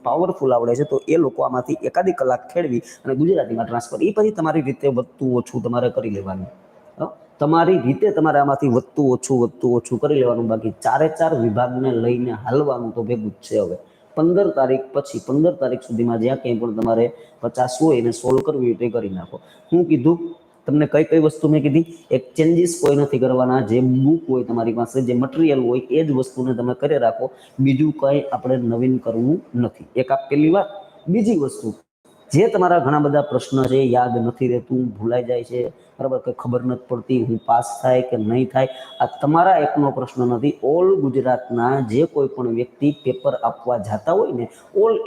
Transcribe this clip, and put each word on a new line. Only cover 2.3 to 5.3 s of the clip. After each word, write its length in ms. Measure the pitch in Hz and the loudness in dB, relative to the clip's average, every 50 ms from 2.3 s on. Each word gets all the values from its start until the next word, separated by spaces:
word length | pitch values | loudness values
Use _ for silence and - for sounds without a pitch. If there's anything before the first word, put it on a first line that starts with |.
| 123 123 - - - | 0 -2 -4 -6 -4
ખેડવી 280 | 175 170 139 120 113 - - - - - | -4 -2 -2 -2 -4 -6 -8 -14 -12 -8
અને 100 | 135 135 | -4 -2
ગુજરાતીમાં 500 | 131 151 170 196 160 123 110 117 113 - | 0 2 2 2 2 0 -2 -4 -4 -4
ટ્રાન્સફર, 380 | - 117 120 - - - - 156 | -4 -4 -6 -6 -6 -4 -2 -2
એ 80 | 208 | 0
પછી 200 | 208 214 208 214 | 0 2 0 0
તમારી 300 | 214 185 160 160 156 165 | 0 -2 -2 0 0 0
રીતે 260 | 131 135 - - - 139 | -2 -2 -4 -2 -2 -2
વધતું 480 | 131 123 120 - _ - 139 127 | 0 -2 -4 -6 _ -6 -2 -2